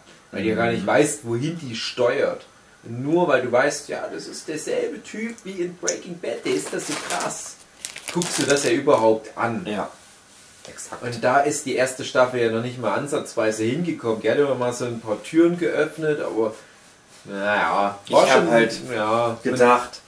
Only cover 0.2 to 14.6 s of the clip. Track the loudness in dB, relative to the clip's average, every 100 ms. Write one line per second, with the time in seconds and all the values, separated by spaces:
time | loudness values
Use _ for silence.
0.2 | -14 -4 -2 0 0 0 0 2 2 0
1.2 | -4 -4 -4 -6 -8 -8 -8 0 0 2
2.2 | -2 -4 -12 -20 -20 -20 -12 -8 0 2
3.2 | 4 2 2 2 2 0 -8 -8 -8 -10
4.2 | -12 -14 -10 -8 -4 -2 -2 -6 -10 -8
5.2 | -8 -8 -12 -6 -6 -4 -6 -6 -8 -10
6.2 | -8 -6 -2 -2 -2 -8 -6 -8 -6 -6
7.2 | -4 -8 -12 -16 -20 -16 -14 -14 -6 -2
8.2 | -2 0 2 4 4 2 4 6 6 4
9.2 | 0 -4 -4 -2 -4 -4 -6 -10 -20 -20
10.2 | -20 -20 -20 -20 -20 -16 -14 -10 -8 -2
11.2 | 2 2 2 -2 -4 0 0 -2 -2 2
12.2 | 2 4 0 0 -4 -4 -4 -2 -2 -4
13.2 | -4 -2 0 0 0 0 -2 -2 -2 -2
14.2 | 0 2 2 2